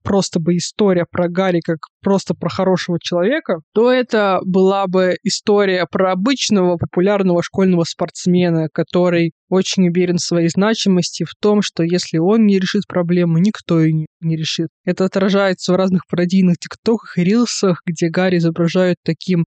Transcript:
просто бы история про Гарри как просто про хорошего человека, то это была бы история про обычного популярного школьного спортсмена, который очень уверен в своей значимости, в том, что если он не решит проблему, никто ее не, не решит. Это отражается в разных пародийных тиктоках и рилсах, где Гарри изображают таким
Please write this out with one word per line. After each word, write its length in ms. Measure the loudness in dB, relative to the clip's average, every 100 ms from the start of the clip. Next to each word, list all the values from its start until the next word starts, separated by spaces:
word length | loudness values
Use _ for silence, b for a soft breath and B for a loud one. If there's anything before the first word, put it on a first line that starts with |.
просто 360 | -2 -2 0 -4
бы 180 | -2 -2
история 480 | -4 0 2 2 -2
про 180 | -2 -4
Гарри 320 | -2 0 -2
как 140 | -2 -6 -8 _
просто 320 | -2 -2 -2
про 160 | -6 -4
хорошего 480 | -2 0 0 -2 -6
человека, 600 | -2 -2 0 -2 -4 -6 -4 0
то 160 | 2
это 480 | 2 0 0 2 0
была 440 | 0 2 2 2 0
бы 260 | 0 0 0
история 640 | -4 -4 0 2 2 0 -2
про 260 | 0 0
обычного 640 | 0 -2 -2 0 2 2 0
популярного 680 | -2 0 0 2 2 0
школьного 400 | -2 0 2 2
спортсмена, 840 | 0 -4 -8 -4 0 2 2 0 -2
который 600 | -4 -2 0 2 2 -2 -4 _
очень 420 | -2 0 0 0
уверен 280 | 2 0 -2
в 40 |
своей 260 | -2 0 0
значимости, 760 | 0 0 0 2 0 0 -6
в 120 | -10 -2
том, 220 | 0 2
что 220 | 0 -2
если 340 | -2 -2 -2 -2
он 300 | 2 2 4
не 100 | 2
решит 300 | 0 -2 -4
проблему, 500 | -4 0 0 2 2
никто 420 | 0 -2 -2 0
ее 160 | 2 0
не, 100 | -4 _
не 160 | -6 -4
решит. 320 | -4 -6 -8 -8 -6
Это 200 | -2 -2
отражается 680 | 0 0 2 0 -2 0
в 20 | 0
разных 320 | 2 0 -2
пародийных 500 | -2 0 2 2 0
тиктоках 600 | -6 -6 -2 -2 -4 -2
и 40 |
рилсах, 600 | 0 2 0 -2 -2 -2 -4
где 240 | -4 -2
Гарри 280 | 0 0 0
изображают 600 | 0 0 0 2 0 0 -4
таким 400 | -6 -2 -2 -2